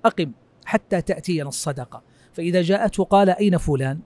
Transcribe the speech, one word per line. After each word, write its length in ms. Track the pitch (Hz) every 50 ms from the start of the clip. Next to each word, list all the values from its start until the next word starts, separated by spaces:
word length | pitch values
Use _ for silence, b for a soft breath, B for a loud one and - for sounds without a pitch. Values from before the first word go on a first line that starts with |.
| -
"أقم 280 | 226 - - 170 139 117 _ _ _ _ _ _
حتى 360 | - - 220 _ _ 202 175
تأتينا 480 | - - 196 - - 180 180 156 143 143
الصدقة"، 540 | - - - 156 135 131 123 - - 117 b b b b b b
فإذا 300 | b - 165 175 175 185
جاءته 420 | 175 165 196 202 214 208 - - 185
قال: 260 | - 202 196 202 190
"أين 280 | 180 - 208 208 175 165
فلان؟" 400 | - - 147 131 135 135 139 165 -